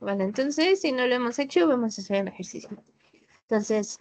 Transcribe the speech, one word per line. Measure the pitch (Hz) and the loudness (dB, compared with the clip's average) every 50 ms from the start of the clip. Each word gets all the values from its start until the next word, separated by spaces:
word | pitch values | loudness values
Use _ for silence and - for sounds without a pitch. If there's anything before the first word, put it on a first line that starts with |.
bueno, | - 196 196 196 190 | -6 -4 -2 -2 -2
entonces, | 190 220 262 262 285 285 302 320 370 381 381 | -2 0 0 -2 0 0 2 4 4 4 2
si | - 311 262 | 2 0 0
no | 254 254 | 0 2
lo | 247 247 | 2 2
hemos | 247 247 233 240 - | 2 0 -2 -2 -2
hecho, | 285 277 - 359 349 320 | -4 0 2 4 4 4
vamos | 269 247 233 226 214 - | 4 2 0 -2 -4 -6
a | 190 | -6
hacer | - 202 | -2 -2
el | 196 196 190 | -2 -2 -2
ejercicio. | - - 180 - - - - - - - - _ _ _ _ _ _ _ _ _ _ _ _ | -6 -10 -12 -12 -12 -14 -12 -12 -16 -16 -16 _ _ _ _ _ _ _ _ _ _ _ _
Entonces, | _ 226 214 208 - 220 214 202 - - - | _ 0 0 0 0 0 0 0 -2 -8 -12